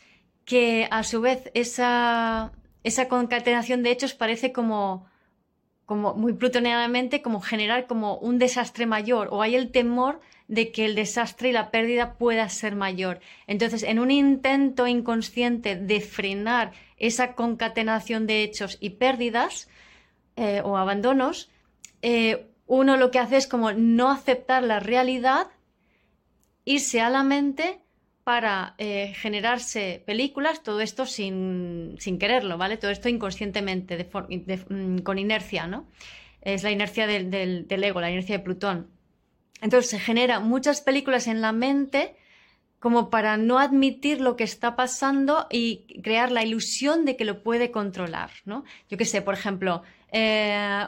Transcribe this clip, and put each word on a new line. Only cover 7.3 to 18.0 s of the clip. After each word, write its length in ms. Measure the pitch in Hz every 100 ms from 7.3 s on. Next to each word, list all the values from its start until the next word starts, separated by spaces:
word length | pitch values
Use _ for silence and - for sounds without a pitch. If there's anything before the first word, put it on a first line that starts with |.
| 208
generar 460 | - 220 214 240 247
como 300 | 226 208 -
un 220 | 233 247
desastre 460 | 247 254 233 233 233
mayor, 440 | 214 208 240 202
o 100 | 208
hay 140 | 220 254
el 160 | 247
temor 500 | 247 240 240 262 320 - _ -
de 240 | 220 226
que 140 | 220 220
el 100 | 214
desastre 540 | 208 240 226 - 254
y 20 |
la 200 | 240 214
pérdida 460 | 226 226 240 240 -
pueda 300 | 240 226 214
ser 260 | - 214 202
mayor. 440 | 196 185 185 175 - - -
Entonces, 360 | 202 233 226
en 160 | 214 220
un 120 | 254
intento 760 | 285 277 269 262 277 277 262 247
inconsciente 920 | 240 233 226 220 240 240 233 214 185
de 260 | 196 214
frenar 680 | 202 - 196 196 214 247 220 - - -
esa 360 | 233 233 247
concatenación 920 | 247 233 226 226 226 220 220